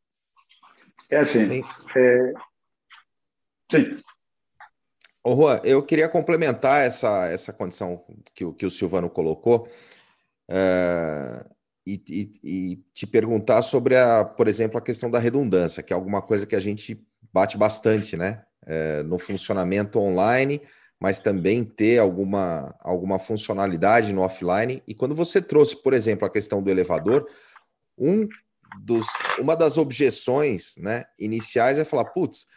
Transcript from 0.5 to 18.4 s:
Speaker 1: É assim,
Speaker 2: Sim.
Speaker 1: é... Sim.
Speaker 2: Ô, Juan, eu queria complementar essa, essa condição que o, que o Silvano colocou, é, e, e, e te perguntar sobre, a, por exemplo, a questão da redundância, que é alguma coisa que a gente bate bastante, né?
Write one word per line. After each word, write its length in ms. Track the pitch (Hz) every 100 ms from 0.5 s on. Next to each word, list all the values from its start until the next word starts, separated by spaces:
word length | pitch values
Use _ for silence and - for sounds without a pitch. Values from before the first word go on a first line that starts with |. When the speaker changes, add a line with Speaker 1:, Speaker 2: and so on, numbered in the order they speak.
| _ _ _ _ _ -
Speaker 1:
É 80 | 147
assim, 280 | 147 117 104
Speaker 2:
Sim. 180 | 127 - - - 131
Speaker 1:
é... 380 | 127 123 127 - - _ _ _ _ - _ _ _ _ _ _ -
Sim. 320 | - - - - _ _ _ _ _ - _ _ _ _ _
Speaker 2:
Ô, 120 | 120 131
Juan, 240 | 151 120
eu 200 | 120 135
queria 260 | 143 156 160
complementar 760 | 175 170 165 151 110 135 143 127
essa, 420 | - 117 101 87
essa 260 | 90 -
condição 500 | - 90 - 90 87 - 107 _
que 100 | -
o, 100 | 87
que 120 | - 95
o 60 |
Silvano 380 | - 90 90 87
colocou, 600 | - 80 78 117 117 - - - - _ _ _ _ -
é, 960 | 95 95 90 90 85 80 73 65 60 - _ _ _ 95
e, 160 | 101 -
e, 220 | 95 107 -
e 320 | 71 92 92 90 _
te 120 | - 107
perguntar 560 | 113 110 110 110 123
sobre, 340 | 120 131 123 127
a, 300 | 120 113 104
por 220 | - 110
exemplo, 320 | 101 110 117
a 20 |
questão 300 | - 113 120
da 80 | 120
redundância, 640 | 117 135 123 92 82 78
que 100 | -
é 20 | 90
alguma 280 | 92 101
coisa 240 | - 104 101
que 80 | 101
a 40 |
gente 400 | 101 107 - 107 _ _ _
bate 240 | 92 104 104
bastante, 640 | 107 - 113 107 - 82
né? 260 | 92 110